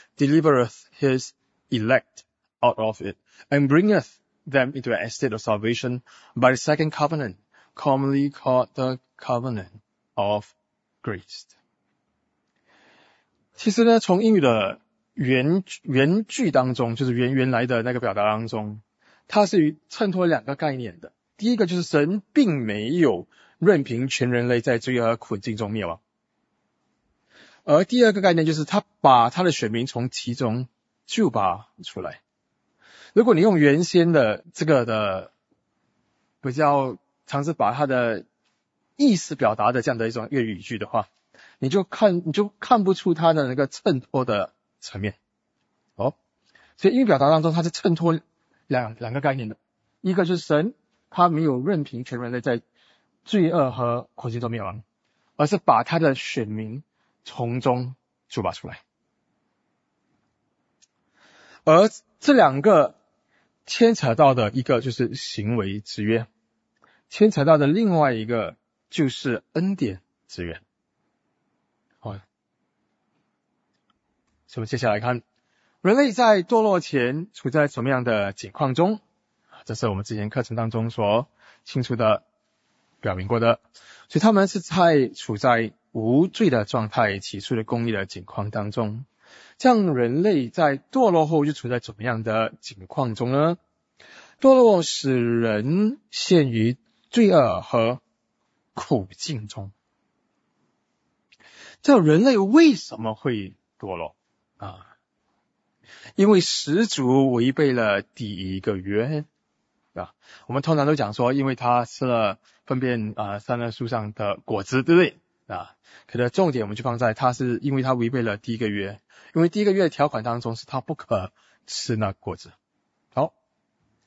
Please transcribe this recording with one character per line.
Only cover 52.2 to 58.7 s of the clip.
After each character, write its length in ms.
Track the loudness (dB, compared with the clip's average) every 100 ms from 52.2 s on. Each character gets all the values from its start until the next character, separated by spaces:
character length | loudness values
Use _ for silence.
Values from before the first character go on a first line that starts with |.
| -8
类 100 | -6
在 200 | -4 -4 -6 _ _ _ _ _
罪 280 | -4 0 2
恶 200 | 2 0
和 380 | -2 -4 -4 -8 -12
苦 140 | -10
境 100 | -8
中 100 | -8
灭 120 | -8
亡， 220 | -10 -12 -18 _ _ _ _ -4
而 100 | -2
是 120 | 0
把 260 | 2 2
他 160 | 2 0
的 160 | 0 0
选 320 | -6 -8 -6
民 360 | -8 -10 -12 -16 _ _ _
从 360 | -16 -8 -6 -4
中 360 | -2 -2 -4 -12 _ _ _
救 120 | -6
拔 100 | -6
出 160 | -6
来。 140 | -12